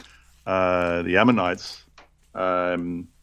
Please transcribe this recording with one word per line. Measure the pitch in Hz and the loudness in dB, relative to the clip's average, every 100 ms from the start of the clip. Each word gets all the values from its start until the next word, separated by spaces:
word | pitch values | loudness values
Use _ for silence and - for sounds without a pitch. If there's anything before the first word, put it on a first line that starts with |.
| - - _ - - | -20 -20 _ -14 -4
uh, | 95 92 90 87 87 | 0 2 2 0 -2
the | 87 90 | 0 4
Ammonites, | 117 117 90 92 - - _ - - _ _ | 4 4 2 -2 -8 -18 _ -20 -20 _ _
um, | 98 92 90 90 87 87 87 87 _ | -6 -2 0 -2 -2 -4 -8 -10 _